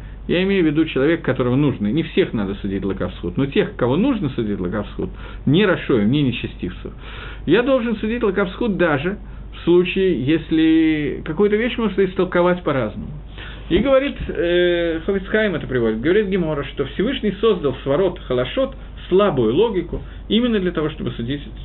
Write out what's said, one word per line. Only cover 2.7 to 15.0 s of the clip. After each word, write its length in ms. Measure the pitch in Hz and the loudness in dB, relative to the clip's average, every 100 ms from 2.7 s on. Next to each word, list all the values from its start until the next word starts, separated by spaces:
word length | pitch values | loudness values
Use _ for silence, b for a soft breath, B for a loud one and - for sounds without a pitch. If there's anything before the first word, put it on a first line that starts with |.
| 95 | -2
лекав 320 | 98 92 90 | -2 -2 -4
схут, 220 | - 87 107 | -6 -4 -2
но 100 | 139 | 0
тех, 300 | 208 196 - | 2 0 0
кого 200 | 123 151 | 0 2
нужно 340 | 269 226 143 | 2 0 -2
судить 280 | 131 110 98 | -2 -2 -2
лекав 300 | 90 107 101 | -4 -4 -6
схут, 160 | - 92 B B B - | -6 -8 B B B 2
не 180 | 160 | 4
рашоим, 460 | 202 156 - 123 104 | 4 2 2 2 4
не 120 | 147 | 2
нечестивцев, 680 | 135 - 107 - 90 - - B B B B B - | 0 -2 -6 -8 -10 -8 -12 B B B B B 2
я 160 | 202 | 2
должен 320 | 254 262 233 214 | 4 2 0 -2
судить 240 | 220 233 | -2 0
лекав 280 | 220 190 185 | 0 0 -2
схут 260 | - 240 170 | -2 -2 2
даже 420 | 175 139 170 208 B B B | 2 2 -2 -6 B B B
в 120 | - | -4
случае, 600 | 165 175 180 185 190 135 | 4 4 4 2 2 2
если 1000 | 127 160 151 160 160 160 160 151 143 - | 0 0 0 2 4 4 4 2 -2 -4
какую-то 300 | - 156 208 | -4 0 2
вещь 240 | 208 240 240 | 2 0 -2
можно 260 | 214 196 | -2 0
истолковать 600 | 190 - 180 175 175 180 | 0 0 0 2 2 2
по-разному. 460 | 165 135 107 101 - - B B B B - | 0 -2 -2 -6 -10 -12 B B B B 0
И 100 | 175 | 2
говорит, 380 | 269 262 277 226 - | 4 4 4 -4 -6
э, 720 | - 170 175 180 175 170 160 | -2 2 4 4 2 0 -2